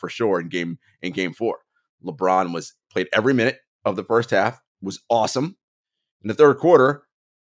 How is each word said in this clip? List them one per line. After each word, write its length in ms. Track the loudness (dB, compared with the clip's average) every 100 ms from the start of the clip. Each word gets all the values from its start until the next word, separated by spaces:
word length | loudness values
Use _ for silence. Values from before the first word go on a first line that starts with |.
for 80 | -12
sure 320 | -4 -2 -2
in 80 | -4
game, 300 | -6 -6 -8 _ _
in 100 | -10
game 200 | -6 -6
four. 240 | -4 -6 -6 _ _ _ _
LeBron 480 | -14 -4 0 2 0
was, 220 | -6 -10 -18 _
played 180 | -8 -4
every 200 | -2 0
minute 260 | 2 0 -2 _ _
of 100 | -6
the 100 | -6
first 260 | -2 0 0
half, 300 | 0 0 -4 _ _
was 160 | -12 -10 -2
awesome. 480 | 0 0 -2 -6 -8 _ _ _ _ _ _
In 60 | -6
the 60 |
third 240 | 4 4 4
quarter, 460 | 4 6 4 0 _ _ _ _